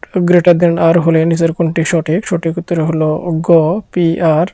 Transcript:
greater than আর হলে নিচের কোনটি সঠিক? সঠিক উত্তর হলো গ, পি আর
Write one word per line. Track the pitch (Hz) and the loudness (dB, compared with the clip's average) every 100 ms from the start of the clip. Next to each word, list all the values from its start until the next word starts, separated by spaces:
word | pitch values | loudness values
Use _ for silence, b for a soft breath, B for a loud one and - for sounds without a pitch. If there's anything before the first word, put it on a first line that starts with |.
| - 185 | -8 -2
greater | 175 175 170 | 2 4 4
than | 170 170 165 | 2 2 2
আর | 165 170 | 2 2
হলে | 160 160 | 2 2
নিচের | 165 165 165 | 0 0 -2
কোনটি | 165 165 170 | 0 -2 -2
সঠিক? | 160 165 156 170 - | -2 -2 -2 -4 -2
সঠিক | 170 165 165 | -4 -4 -6
উত্তর | - 165 | -4 -2
হলো | 160 160 156 156 175 160 170 | -2 -2 -2 -2 -4 -4 2
গ, | 170 156 208 - | 2 2 -2 -6
পি | 180 165 165 | -2 -2 0
আর | 165 151 180 | 0 0 -2